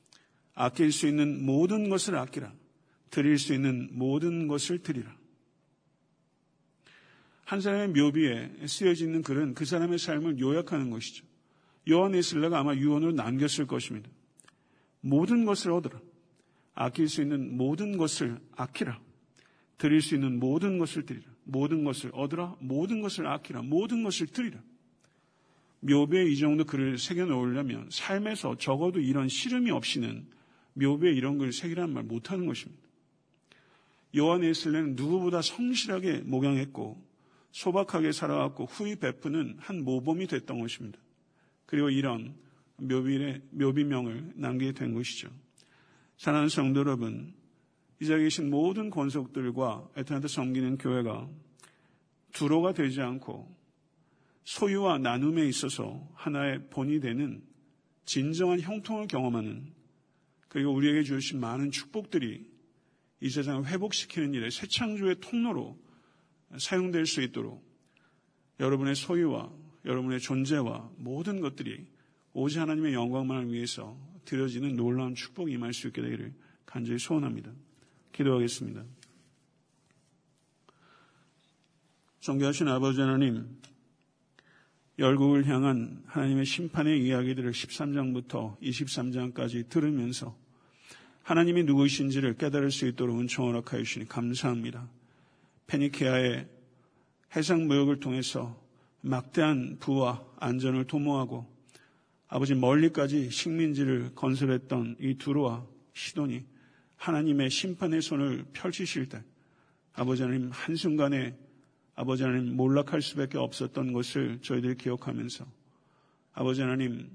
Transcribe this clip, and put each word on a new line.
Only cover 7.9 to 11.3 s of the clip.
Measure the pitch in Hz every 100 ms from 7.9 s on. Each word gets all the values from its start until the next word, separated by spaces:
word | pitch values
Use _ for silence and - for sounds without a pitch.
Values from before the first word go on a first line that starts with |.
| 147 147 151 147 117 123 131 147
쓰여져 | - 185 170
있는 | 165 160
글은 | 151 139 151
그 | 123
사람의 | 143 175 170 170
삶을 | - 151 165 135
요약하는 | 131 156 175 156 127
것이죠. | 113 117 - -